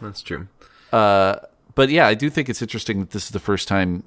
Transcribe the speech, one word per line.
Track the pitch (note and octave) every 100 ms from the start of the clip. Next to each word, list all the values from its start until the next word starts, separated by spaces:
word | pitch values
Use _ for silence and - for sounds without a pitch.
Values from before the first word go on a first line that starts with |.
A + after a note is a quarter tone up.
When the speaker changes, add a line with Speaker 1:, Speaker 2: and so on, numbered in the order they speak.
Speaker 1:
that's | G#2+ G2+
true. | - D2+ F#2 _ _ _ _
Speaker 2:
uh, | A#2 G#2 G2 F#2+ - - _ _
but | - C3+
yeah, | D#3+ A#2
I |
do | A2 D3
think | D#3+ B2+
it's | G#2+
interesting | A#2 A2 - G2
that | F#2
this | G#2
is | -
the | G2
first | - G2 -
time | G2 F#2 F2